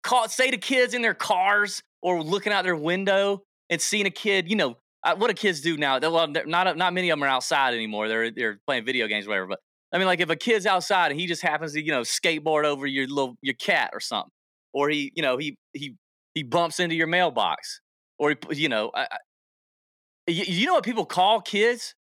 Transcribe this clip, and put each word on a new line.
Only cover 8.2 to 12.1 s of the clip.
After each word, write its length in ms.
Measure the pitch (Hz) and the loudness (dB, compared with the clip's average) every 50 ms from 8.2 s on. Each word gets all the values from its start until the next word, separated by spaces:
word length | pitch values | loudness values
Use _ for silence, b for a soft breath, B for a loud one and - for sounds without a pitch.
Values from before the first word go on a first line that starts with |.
| 113 117 | -2 -2
they're 300 | 110 131 120 110 104 101 _ | -4 -4 -4 -4 -4 -6 _
playing 180 | - 135 123 110 | -4 -4 -2 -2
video 240 | 123 131 123 113 104 | -2 -2 -2 -2 -2
games, 180 | 107 104 98 | -2 -4 -4
whatever. 200 | 104 104 95 92 | -2 -4 -4 -2
But, 120 | 92 98 - _ _ _ _ _ _ | -4 -8 -10 _ _ _ _ _ _
I 60 | - 175 | -2 0
mean, 80 | 190 | 2
like, 140 | 185 180 165 | 2 2 0
if 100 | 180 160 | 0 -2
a 60 | 165 | -2
kid's 300 | - - 240 226 214 180 | -4 0 0 0 2 2
outside 440 | 214 190 180 165 - 202 185 175 151 | 0 0 0 0 0 0 2 2 0
and 100 | 135 156 | 0 -4
he 60 | 180 | -4
just 160 | 170 170 - | -4 -6 -2
happens 300 | - 170 151 151 165 156 | -2 -2 -2 -2 -6 -6
to, 100 | 143 156 | -6 -6
you 80 | 156 156 | -4 -2
know, 120 | 151 127 | -2 -2
skateboard 600 | 117 - | -2 -2